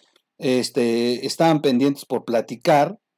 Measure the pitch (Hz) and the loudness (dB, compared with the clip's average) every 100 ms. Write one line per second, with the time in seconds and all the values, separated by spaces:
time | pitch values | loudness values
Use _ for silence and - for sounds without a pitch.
0 | _ _ _ - 143 127 117 139 117 117 | _ _ _ -6 -2 0 0 -2 0 0
1 | 120 120 - - 165 151 147 123 139 139 | 0 -2 -4 0 2 2 2 2 0 -2
2 | - 120 - 117 113 117 170 147 156 214 | -6 -6 -2 -4 -4 -4 2 2 2 -4
3 | _ | _